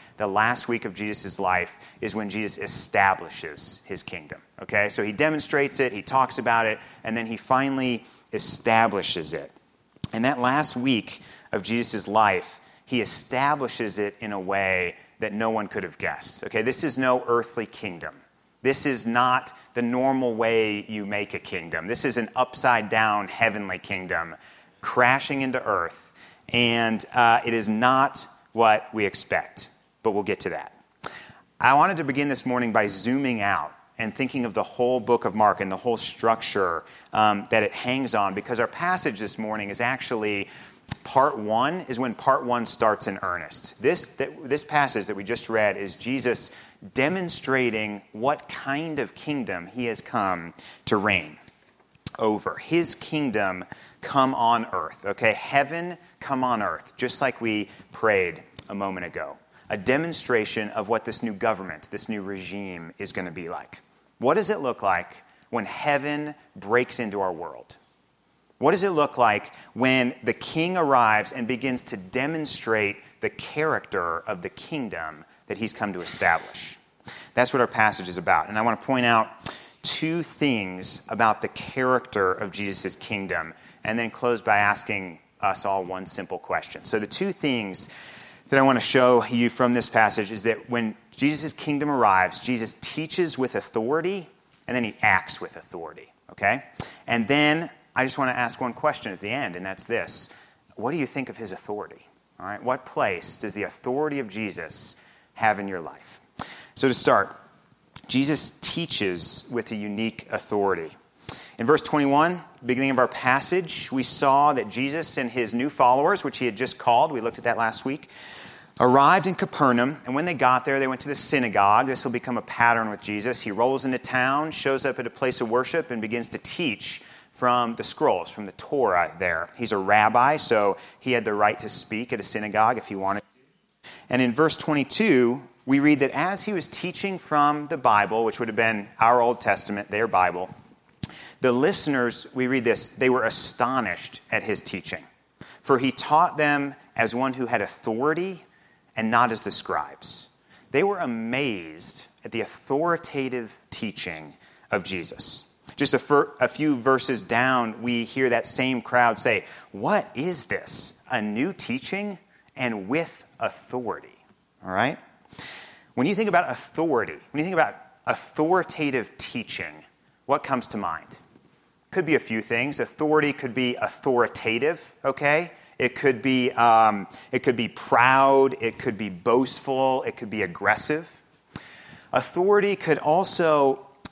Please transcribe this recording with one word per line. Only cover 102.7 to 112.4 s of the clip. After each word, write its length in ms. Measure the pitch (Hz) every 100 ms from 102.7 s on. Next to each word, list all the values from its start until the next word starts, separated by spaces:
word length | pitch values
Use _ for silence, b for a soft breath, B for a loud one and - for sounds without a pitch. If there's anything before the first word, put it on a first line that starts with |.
| 131 -
place 520 | - 117 87 - -
does 160 | 107
the 100 | 101
authority 560 | 92 - 123 131 151 143
of 80 | 110
Jesus 720 | 101 104 85 80 - - - b b b
have 260 | - 110 101
in 100 | 98
your 100 | 90
life? 400 | 76 71 - - _ - B B B -
So 140 | 135
to 40 |
start, 400 | 120 - 113 98 - - _ _ _ _ - -
Jesus 500 | 127 139 143 - -
teaches 880 | - - 170 - 98 87 76 - -
with 220 | 120 -
a 40 | 107
unique 520 | 104 101 113 - -
authority. 640 | 107 - 104 98 87 80 - _ _ B B B B
In 80 | 117
verse 160 | 151
twenty-one, 600 | - 151 139 143 165 180